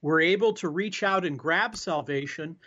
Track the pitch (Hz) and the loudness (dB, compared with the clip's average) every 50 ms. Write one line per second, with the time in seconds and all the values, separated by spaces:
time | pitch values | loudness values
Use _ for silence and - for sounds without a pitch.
0 | - 147 160 160 160 175 190 202 226 220 - - - 160 147 180 208 214 185 - | -2 2 4 4 4 4 4 4 4 2 2 0 -2 -4 -2 -2 -4 -4 -4 -2
1 | 208 196 190 190 180 160 147 127 - 156 165 185 220 240 220 - - 190 165 147 | 0 0 2 2 0 0 -4 -2 -2 0 2 2 2 0 -4 -6 -6 -4 -2 -2
2 | 131 147 143 139 143 143 - - 156 160 165 - _ | -2 -2 -2 -4 -4 -4 -8 -8 -10 -10 -12 -14 _